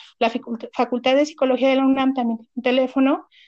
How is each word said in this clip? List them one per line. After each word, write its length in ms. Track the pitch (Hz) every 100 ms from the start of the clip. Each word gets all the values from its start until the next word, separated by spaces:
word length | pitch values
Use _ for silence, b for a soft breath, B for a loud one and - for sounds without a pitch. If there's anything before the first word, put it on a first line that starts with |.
| B -
La 100 | 233
Facultad, 400 | 247 - 226 -
Facultad 440 | - 247 247 254 277
de 80 |
Psicología 460 | 302 - 262 247 269
de 60 | 269
la 100 | 269
unam 260 | 269 262
también 260 | 269 233 226
tiene 140 | -
un 80 | 247
teléfono, 640 | 247 262 254 269 269 320 - b